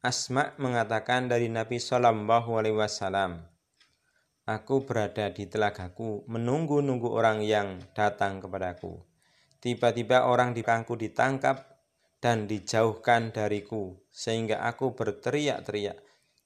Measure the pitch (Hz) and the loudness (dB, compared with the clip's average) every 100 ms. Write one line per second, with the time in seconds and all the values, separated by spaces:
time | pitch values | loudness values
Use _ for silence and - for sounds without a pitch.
0 | 127 - - 127 151 - 135 120 110 110 | -4 -4 -2 -2 -2 -2 -2 0 0 -2
1 | 113 127 127 120 117 113 113 120 - 123 | 0 0 2 0 0 -2 -4 -4 0 4
2 | 120 110 104 117 113 113 110 107 104 - | 4 4 2 2 2 0 0 0 0 -2
3 | 95 98 92 85 82 _ _ _ _ _ | -2 -2 -2 -6 -14 _ _ _ _ _
4 | _ _ _ _ - 107 - 135 135 117 | _ _ _ _ -8 -6 0 0 0 -2
5 | 101 113 101 95 95 107 104 101 90 - | 0 -2 -4 -4 -6 0 0 -2 -12 -8
6 | 113 104 113 117 117 147 165 147 139 123 | -8 -8 -6 -4 0 0 2 0 2 0
7 | 117 110 113 110 107 104 98 90 90 - | -2 4 4 4 2 2 0 -6 -10 0
8 | 104 104 101 95 92 95 92 87 90 85 | 0 2 -2 -2 -8 -6 -6 -6 -12 -12
9 | - _ _ _ _ _ 123 113 117 117 | -18 _ _ _ _ _ -4 2 2 2
10 | 107 127 123 123 123 120 113 117 113 117 | 4 4 6 4 2 0 0 0 0 -4
11 | 110 - 131 135 135 135 - _ _ _ | -4 0 0 2 0 0 -6 _ _ _
12 | _ - 120 113 104 107 - 110 113 110 | _ -4 0 0 -2 -6 0 2 2 2
13 | - 117 113 110 104 104 - 110 95 92 | 2 4 2 -4 -2 -2 -4 -8 -8 -12
14 | _ - 117 113 110 107 117 117 131 117 | _ -8 -4 -2 -2 -2 -2 -2 -4 -2
15 | 107 101 131 147 147 107 - 104 101 - | -6 -4 -2 0 0 -2 -4 -4 -4 -8
16 | - _ _ _ | -18 _ _ _